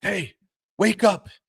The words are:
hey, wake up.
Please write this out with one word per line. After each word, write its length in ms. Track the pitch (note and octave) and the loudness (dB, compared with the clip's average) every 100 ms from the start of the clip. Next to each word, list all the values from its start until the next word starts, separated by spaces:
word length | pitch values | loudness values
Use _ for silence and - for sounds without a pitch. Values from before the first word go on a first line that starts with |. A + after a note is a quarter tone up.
hey, 320 | - - C#3 _ _ _ _ _ | -6 -6 -8 _ _ _ _ _
wake 260 | G#3 A3 | 0 2
up. 260 | A#3 F#3 - - | 2 2 -4 -20